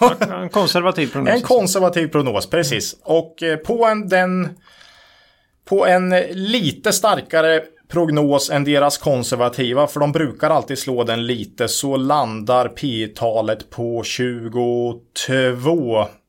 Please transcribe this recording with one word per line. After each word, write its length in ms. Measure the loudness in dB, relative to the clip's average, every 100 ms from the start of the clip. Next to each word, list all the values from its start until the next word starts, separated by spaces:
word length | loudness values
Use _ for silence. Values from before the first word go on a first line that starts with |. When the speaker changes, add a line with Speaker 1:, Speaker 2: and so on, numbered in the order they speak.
| 2 2
Speaker 1:
Ja, 220 | -2 -4
en 80 | -4
konservativ 600 | 0 0 2 0 0 -2
prognos. 220 | -2 0 0
Speaker 2:
En 60 |
konservativ 680 | 2 2 2 2 2 2 0
prognos, 420 | 0 0 -2 -2
precis. 460 | 0 0 -2 -4 -10
Och, 400 | 0 0 0 -4
eh, 140 | -4 -4
på 280 | -2 0 2
en, 240 | 0 0
den, 400 | 2 2 0 -4 -8 _ -20 -20 -20 _ _ _ _ _ _ -2
på 200 | 2 4
en 240 | 4 4 2 0
lite 600 | -4 -2 -2 -2 -2 -2
starkare 680 | 0 2 0 0 0 2 2 -2 _ _
prognos 580 | 0 2 2 2 2 2
än 140 | 0
deras 340 | 2 2 2 2
konservativa, 920 | 0 -2 -2 0 0 0 -2 0 0
för 120 | 0
de 120 | 0
brukar 380 | 0 -2 -2 0
alltid 300 | 0 0 -6
slå 240 | -4 -2
den 220 | 0 -2 -2
lite, 400 | -4 -6 -4 -4
så 300 | -2 -2 -2
landar 720 | 2 2 0 -4 0 0 0
P-talet 1000 | -4 -6 -4 -6 -4 -2 0 -2 -4 -8
på 340 | -8 -6 -4
tjugotvå 2000 | -6 -4 -4 -4 -6 -2 0 0 -2 -6 -12 -10 -2 0 0 0 0 0 0 0 -2 -6